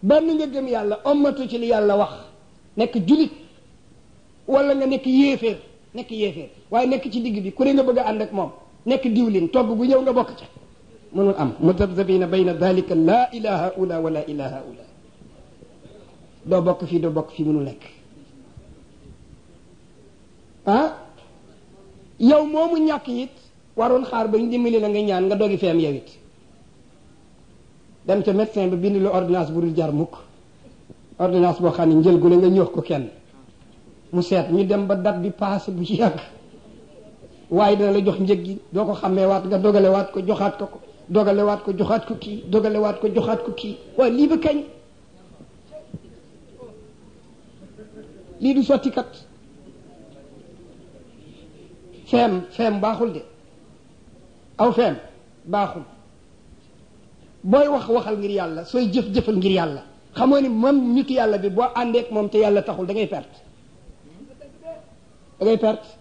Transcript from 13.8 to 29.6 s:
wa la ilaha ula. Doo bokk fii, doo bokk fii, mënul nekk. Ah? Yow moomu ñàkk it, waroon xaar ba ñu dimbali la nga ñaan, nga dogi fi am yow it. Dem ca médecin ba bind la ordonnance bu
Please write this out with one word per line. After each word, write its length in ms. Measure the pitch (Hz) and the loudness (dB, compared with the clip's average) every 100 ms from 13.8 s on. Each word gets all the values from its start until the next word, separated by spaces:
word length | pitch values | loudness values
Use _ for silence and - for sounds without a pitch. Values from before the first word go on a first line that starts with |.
| 190 165 | -4 -2
wa 100 | 160 | -4
la 140 | 160 151 | -4 -6
ilaha 360 | 147 135 131 135 | -8 -8 -10 -14
ula. 140 | 113 - - - _ - - - - - - - - - - - - | -20 -20 -20 -20 _ -20 -20 -20 -20 -20 -20 -20 -20 -20 -20 -20 -20
Doo 180 | - 180 | -2 0
bokk 220 | 175 185 | 0 -2
fii, 160 | 160 170 | -2 -2
doo 100 | 165 | -2
bokk 200 | 156 - | -4 -6
fii, 140 | - | -6
mënul 180 | 156 151 | -2 -2
nekk. 180 | 139 120 - - - - - 139 131 - - - - - - - - - - 170 - 175 _ - - _ _ _ _ _ - | -2 -10 -20 -20 -20 -20 -20 -20 -20 -20 -20 -20 -20 -20 -20 -20 -20 -20 -20 -20 -20 -20 _ -20 -20 _ _ _ _ _ 0
Ah? 260 | 208 311 - - - - - - - - - - - - - | 0 0 -4 -20 -20 -20 -20 -20 -20 -20 -20 -20 -20 -20 0
Yow 260 | 233 302 | 4 4
moomu 320 | 302 302 330 330 | 4 0 0 0
ñàkk 300 | 311 294 277 | 0 -2 -6
it, 220 | 240 247 - - _ _ - | -8 -8 -14 -20 _ _ -4
waroon 280 | 226 254 | 0 0
xaar 240 | 262 233 220 | 0 -4 0
ba 100 | 220 | 0
ñu 100 | 233 | 0
dimbali 280 | 240 240 226 | 0 0 0
la 80 | 208 | 0
nga 120 | 208 | 0
ñaan, 240 | 208 185 190 | 0 0 0
nga 100 | 202 | 0
dogi 200 | 214 190 | 0 0
fi 100 | 190 | 0
am 100 | 165 | 2
yow 120 | 160 | 0
it. 260 | 135 - - - _ _ - - _ _ _ - - - - - - - - - - - | -4 -10 -20 -20 _ _ -20 -20 _ _ _ -20 -20 -20 -20 -20 -20 -20 -20 -20 -20 -2
Dem 160 | 196 | 0
ca 100 | 202 | 2
médecin 360 | 196 214 214 185 | 0 0 -2 -2
ba 60 | 180 | 0
bind 260 | 190 202 | 0 0
la 80 | 190 | 0
ordonnance 400 | 185 175 180 156 | 0 0 -2 -2
bu 100 | 160 | -2